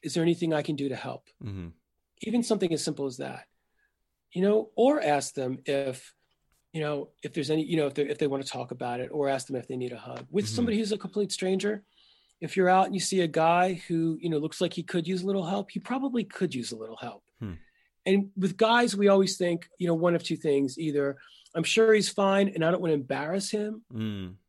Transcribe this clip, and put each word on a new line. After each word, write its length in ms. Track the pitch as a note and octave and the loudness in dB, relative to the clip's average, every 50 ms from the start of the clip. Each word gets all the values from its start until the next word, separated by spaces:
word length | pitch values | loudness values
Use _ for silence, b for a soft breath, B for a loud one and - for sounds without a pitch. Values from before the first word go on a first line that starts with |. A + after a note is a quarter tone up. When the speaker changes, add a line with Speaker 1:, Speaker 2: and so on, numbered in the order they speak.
| - | -10
Speaker 1:
is 100 | D#3+ - | -4 -2
there 100 | F3 E3 | 0 2
anything 300 | E3+ E3+ E3+ F3 E3 D#3+ | 2 2 2 0 0 0
I 80 | D3+ | 0
can 140 | D3 - D#3+ | 0 -2 -4
do 140 | C3+ C#3 C#3 | -4 -4 -4
to 60 | B2+ | -6
help?" 320 | - - C3+ B2 - _ _ _ _ - | -6 -8 -10 -10 -10 _ _ _ _ -12
Speaker 2:
Mm-hmm. 240 | G#2+ G2 F#2+ F2+ E2+ E2 _ _ _ _ _ _ _ _ _ | -10 -8 -8 -10 -12 -14 _ _ _ _ _ _ _ _ _
Speaker 1:
Even 220 | - A3 A3 B3 A#3 | -8 -2 0 0 2
something 280 | - A3+ G3+ G3 F3 E3+ | 2 0 0 0 -2 -2
as 100 | D3 - | -2 -2
simple 220 | - D3 - C#3 C#3 | -4 -6 -4 -6 -6
as 100 | B2+ C3 | -6 -8
that, 280 | C#3 C3+ B2+ - - _ _ _ _ _ _ _ _ _ _ _ _ _ _ _ _ _ | -10 -10 -10 -12 -16 _ _ _ _ _ _ _ _ _ _ _ _ _ _ _ _ _
you 100 | _ F3 | _ 0
know, 280 | F3+ G3+ G#3 A3 A3 - _ | 2 4 4 4 2 0 _
or 260 | - A3+ C4 D4 D4+ | 4 4 6 6 4
ask 320 | - D3 D3 C#3+ C3+ - - | 2 2 2 2 0 -2 -6
them 260 | - C3+ B2+ C3 B2+ - | -6 -4 -4 -4 -6 -4
if, 480 | - C#3+ C#3 C#3 C3+ B2+ C3 - - _ _ _ _ _ _ _ _ _ _ _ _ _ | -2 -2 0 0 -2 -6 -8 -12 -20 _ _ _ _ _ _ _ _ _ _ _ _ _
you 80 | D#3+ | -6
know, 280 | D3+ D3 D3+ C#3+ C#3 - _ _ - | -4 -4 -4 -4 -6 -10 _ _ -14
if 100 | D3 - | -8 -4
there's 180 | E3+ C#3+ C3+ | -4 -2 0
any, 120 | D#3 D#3+ D#3 | 0 0 0
you 120 | D3+ E3+ D#3+ | 0 0 0
know, 100 | D3+ C#3+ | 0 0
if 60 | C3 | 0
they, 100 | D3 D3 | -2 -2
if 140 | C#3 D3 D3 | -2 0 -2
they 100 | D#3 C#3+ | 0 0
wanna 160 | C3+ C#3 C#3 | 0 -2 -4
talk 280 | C3+ - B2+ B2+ A#2+ | -6 -8 -8 -8 -8
about 280 | C3 B2+ C3 B2 A#2+ B2 | -8 -8 -6 -6 -6 -6
it, 100 | B2+ C3 | -6 -6
or 160 | - D3+ C#3+ C#3 | -4 -2 -2 0
ask 180 | C3+ C3+ C3 - | 0 -2 -4 -6
them 80 | C3+ B2+ | -8 -8
if 100 | A#2 _ | -6 _
they 80 | C3+ B2+ | -6 -6
need 140 | B2 B2 | -6 -6
a 60 | A#2+ A#2 | -8 -10
hug. 280 | - B2 B2 B2 - - | -14 -14 -14 -14 -14 -4
With 140 | C#3+ G3 G#3 | -2 -2 -2
Speaker 2:
Mm-hmm. 100 | - G#2+ | 0 0
Speaker 1:
somebody 220 | - A#3+ A#3 A3 G#3 | -2 0 0 0 0
who's 140 | A3+ G3+ G#3+ | 0 0 -2
a 40 | G3+ | -4
complete 340 | - F#3+ - G#3 G#3 F#3+ | -4 -6 -2 -2 -2 -2
stranger, 520 | - - - F#3 F#3+ F#3+ F#3+ G#3 G#3+ G#3 - b b b b b b b b b b b | -2 -4 0 0 0 0 0 -2 -4 -4 -8 b b b b b b b b b b b
if 140 | - D#3+ - F#3+ | -12 -6 0 2
you're 120 | F#3 F3+ | 4 6
out 160 | F#3 F#3 F#3+ | 6 6 4
and 100 | - - | 4 0
you 60 | F#3+ | -2
see 200 | E3 - G3 F#3+ | -2 0 2 2
a 60 | F3 E3 | 2 2
guy 540 | D3 E3 D#3+ E3 E3+ F3 F3+ F#3 F#3 F3 - - | 2 2 4 4 6 4 4 2 0 -4 -6 -4
who, 300 | F3 E3 E3 E3 D#3+ D#3 | -2 0 0 0 -2 -2
you 80 | - F3 | -4 -2
know, 80 | D#3+ D3+ | -2 0
looks 200 | D3 D#3 - - | -2 -2 -4 -2
like 120 | F#3 E3+ - | -2 -2 -2
he 100 | - E3 | -4 -8
could 240 | - - F3+ E3 E3+ | -4 -4 -4 -2 -2
use 160 | F#3+ F#3 F3 | -4 -2 -2
a 20 | |
little 200 | G3 G3 G3 F3+ | -2 -2 -2 -2
help, 260 | D#3 G3 G3+ G3+ - | -2 -2 -4 -4 -4
he 80 | - F#3+ | -8 -10
probably 440 | - - A#3+ C4+ C4+ C#4 A#3+ A#3+ A3+ | -6 -4 -4 -4 -4 -2 -2 -2 -4
could 300 | G#3+ - - F#3 E3+ B2+ | -4 -4 -4 -4 -2 -2
use 160 | B2+ A2+ G#2+ | -4 -8 -8
a 60 | A#2 A2 | -8 -10
little 200 | A2 A2 A2+ - | -12 -14 -12 -12
help. 260 | - A#2+ G#2+ G2+ _ _ _ _ | -12 -12 -12 -14 _ _ _ _
Speaker 2:
Hmm. 140 | A2+ G#2 F2+ D2+ b b b b b b b _ _ | -10 -10 -10 -12 b b b b b b b _ _
Speaker 1:
And 240 | F#3 F#3+ G3+ G3 G3 _ G3 | 4 4 4 4 0 _ -2
with 180 | F#3 F#3+ - - | -2 -2 2 2
guys, 380 | A3 A3 A#3 A#3+ A#3+ A#3+ F#3 | 2 4 6 4 4 2 2
we 120 | G3 G3+ G3+ | 4 6 6
always 280 | G3 G3 G3 F#3+ F#3+ - | 6 6 6 4 2 -2
think, 300 | F#3 F3 E3+ E3+ F3 _ _ _ | -2 -2 -2 -2 -6 _ _ _
you 100 | F3+ E3+ | 0 0
know, 60 | E3+ | 2
one 200 | E3 E3 F3 F3 | 2 4 2 2
of 80 | E3 E3+ | 2 0
two 120 | - E3 C#3 | -2 -6 -2
things. 400 | - D#3 C#3+ C#3 C#3 C3+ B2+ - | 0 2 2 2 2 0 -2 -4
Either, 400 | E3 D#3 C#3+ C#3+ C#3 C#3 C#3 C3+ B B B B B B _ | -4 -2 0 0 0 -2 -4 -6 B B B B B B _
"I'm 80 | E3+ E3 | -4 -2
sure 300 | - - A3+ A3+ A3 A3 | 0 4 4 6 6 6
he's 160 | G#3+ G3 - | 6 4 2
fine 400 | - - G3 G3 G3 G3 G3+ G3+ | 0 2 2 4 4 4 4 2
and 140 | G3 - D#3+ | 2 0 2
I 80 | D#3+ | 2
don't 100 | F3 - | 2 2
wanna 120 | F3+ E3+ D#3+ | 2 0 0
embarrass 560 | D3 C3+ C3 C#3 C3+ D3 D3+ F3 G3 G3 - | 0 0 -4 -4 -4 -4 -4 -4 -4 -4 -2
him," 340 | - G#3+ G#3 G#3+ A3 G#3+ - _ | -4 -4 -4 -4 -8 -10 -14 _
Speaker 2:
Mm. 440 | - A2+ A2 A2 G#2 G2+ F#2+ F#2 F#2 G2 _ | -8 -6 -4 -4 -4 -6 -8 -10 -12 -16 _